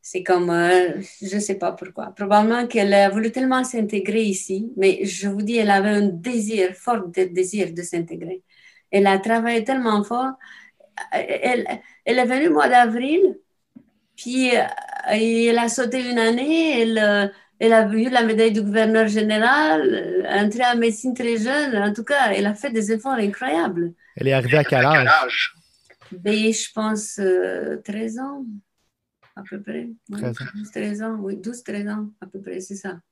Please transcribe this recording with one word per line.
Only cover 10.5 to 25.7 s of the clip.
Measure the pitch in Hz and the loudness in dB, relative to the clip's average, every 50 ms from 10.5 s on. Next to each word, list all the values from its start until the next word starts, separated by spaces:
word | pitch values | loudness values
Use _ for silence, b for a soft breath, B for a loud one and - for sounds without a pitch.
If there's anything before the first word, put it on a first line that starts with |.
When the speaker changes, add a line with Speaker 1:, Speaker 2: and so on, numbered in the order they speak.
| B B B B B _ - _ _ - - - | B B B B B _ -20 _ _ -16 -10 -6
Speaker 1:
Elle, | - - - - - - - 247 247 233 - - 240 b b b b b b | -6 -6 -4 -4 -6 -2 -2 -2 -2 -2 -2 -6 -8 b b b b b b
elle | - 240 254 | 0 2 2
est | 247 | 2
venue | 226 254 269 302 349 | 2 0 2 2 2
au | 302 | 4
mois | 302 - | 4 4
d'avril, | 247 247 247 240 226 220 240 254 277 311 370 403 311 220 - _ _ _ _ _ _ _ - _ _ _ _ _ _ _ | 6 6 6 6 4 2 -2 0 0 4 4 4 4 2 -4 _ _ _ _ _ _ _ -20 _ _ _ _ _ _ _
puis, | - - 240 247 262 262 254 240 | -14 -10 -4 -2 0 2 2 2
euh, | 220 - - - - - - - - - - | 2 0 -2 -6 -12 -12 -12 -12 -8 -4 -2
elle | 208 220 220 226 226 226 233 233 226 | 0 0 2 2 2 2 2 2 2
a | 233 233 233 | 2 0 0
sauté | 233 - 247 220 226 262 247 240 | -2 -2 -4 -2 -4 -4 -4 -2
une | 247 233 | 0 2
année, | 226 226 233 247 269 302 320 330 330 311 277 233 | 2 2 2 0 0 0 2 2 2 2 2 0
elle, | 226 226 226 | 0 2 2
euh, | 220 214 208 202 202 202 202 B B B B B _ | 2 2 2 2 2 0 -2 B B B B B _
elle | 226 226 226 | 4 6 6
a | 220 220 202 | 6 6 4
eu | 214 220 226 262 | 2 0 0 2
la | 254 240 226 | 2 2 2
médaille | 220 220 214 226 226 | 2 4 4 4 4
du | 208 220 | 4 2
gouverneur | 208 202 202 226 220 220 220 220 220 | -2 0 2 2 4 4 4 4 4
général, | 214 208 220 214 214 214 214 220 240 269 294 311 311 320 - | 2 2 0 0 0 2 2 4 4 4 4 4 2 2 2
euh, | - - - - 175 - 180 185 - | 2 2 0 0 -4 -2 -2 -2 -2
entrée | - - 196 208 214 208 233 254 | 0 0 2 0 0 0 2 2
en | 247 240 | 2 2
médecine | 233 233 233 214 - - 254 240 | 2 2 0 0 -2 -6 -6 -4
très | - 240 233 233 | -2 -2 -2 -2
jeune. | 220 214 247 269 294 294 269 233 | 0 -2 0 0 0 -2 0 0
En | 202 202 208 208 | 0 0 0 -2
tout | 226 220 | -4 -2
cas, | - 285 285 262 214 196 | 0 2 2 2 2 2
elle | 196 202 | 0 0
a | 208 214 | -2 -2
fait | - - 277 | -4 -6 -4
des | 226 226 208 202 | -2 -2 0 0
efforts | 226 220 220 269 269 | -2 -2 -2 -2 -2
incroyables. | 233 208 202 202 - 254 262 151 165 170 - 170 170 170 170 170 b b b b | 0 0 -2 -2 -4 -4 -2 0 0 0 0 -2 -2 -4 -4 -6 b b b b
Speaker 2:
Elle | - - | -2 0
est | 135 135 | 2 2
arrivée | 131 123 120 147 | 2 2 4 2
à | 151 139 | 2 4
quel | - 147 127 123 | 4 2 4 4
âge ? | 139 156 147 127 127 151 156 - - - - - - - _ _ _ | 6 4 4 6 6 4 4 4 -2 -4 -4 -6 -6 -8 _ _ _